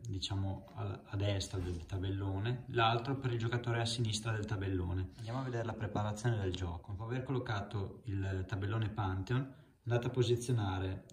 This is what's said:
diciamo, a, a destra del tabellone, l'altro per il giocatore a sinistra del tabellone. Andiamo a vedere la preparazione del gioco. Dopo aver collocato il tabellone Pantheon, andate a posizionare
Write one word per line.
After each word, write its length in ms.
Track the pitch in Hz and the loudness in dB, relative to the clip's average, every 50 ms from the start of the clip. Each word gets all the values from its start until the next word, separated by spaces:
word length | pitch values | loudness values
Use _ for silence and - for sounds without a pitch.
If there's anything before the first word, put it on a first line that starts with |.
| - 113 | -6 -4
diciamo, 600 | 101 92 - - 101 98 98 95 92 95 - - - | -4 -2 -2 0 0 0 0 0 0 -4 -6 -10 -8
a, 260 | - 104 101 101 - - | -6 -4 -4 -4 -6 -8
a 140 | - - 101 | -4 -2 0
destra 420 | 98 101 101 98 92 - - 95 | 2 2 2 2 0 -2 -2 -2
del 260 | 90 87 87 82 - | -2 -2 -2 -4 -4
tabellone, 800 | - - 92 90 98 98 98 101 95 95 98 98 117 127 135 - - | -4 -4 -2 0 0 0 0 0 0 0 0 0 0 -2 -2 -4 -2
l'altro 500 | 113 120 117 113 117 120 120 139 139 123 | 2 4 6 6 6 4 2 0 -2 0
per 160 | - 131 120 | 0 0 0
il 60 | 113 | 2
giocatore 420 | 110 117 120 120 - 123 120 117 | 0 2 0 0 0 0 0 2
a 40 | 117 | 2
sinistra 460 | 113 - - 120 107 104 - - 117 | 0 2 2 2 2 0 0 0 0
del 140 | 110 110 101 | 0 0 0
tabellone. 640 | 107 110 98 98 98 95 90 87 87 90 92 92 90 - - | 0 -2 0 0 2 2 2 2 0 0 0 -2 -2 -4 -8
Andiamo 220 | - 107 117 131 | -6 -4 -4 -2
a 40 | 135 | -2
vedere 220 | 127 120 117 113 | -2 0 -2 0
la 80 | 117 107 | -2 -2
preparazione 640 | - 107 101 101 104 104 104 104 - - 123 117 107 | -2 -2 -2 0 0 0 0 0 0 2 2 2 4
del 160 | 98 92 87 | 2 2 0
gioco. 380 | 85 92 87 82 82 - - | 0 -2 -2 -4 -4 -6 -8
Dopo 120 | 104 92 110 | -8 -6 -4
aver 200 | 113 123 131 123 | -2 -2 -2 0
collocato 760 | - 135 123 - - 110 101 101 - - 104 95 - - - - | 0 0 0 0 0 0 -2 -2 -2 -2 -2 -2 -4 -6 -8 -6
il 400 | - 98 98 95 95 95 92 92 - | -2 -2 0 0 0 0 0 -2 -2
tabellone 400 | - 95 101 101 107 110 110 101 | -2 -2 0 0 0 2 0 0
Pantheon, 680 | - - 104 95 92 95 95 - 123 127 143 - - - - - - _ - 117 | 0 0 0 0 0 0 0 0 0 0 0 -2 -6 -14 -20 -20 -20 _ -2 2
andate 200 | 117 123 123 131 | 2 2 2 2
a 40 | |
posizionare 960 | - 131 120 107 120 117 - - 127 117 104 95 92 95 95 95 95 - - - | 2 4 4 4 4 4 4 2 2 4 4 4 2 2 0 0 -2 -4 -6 -8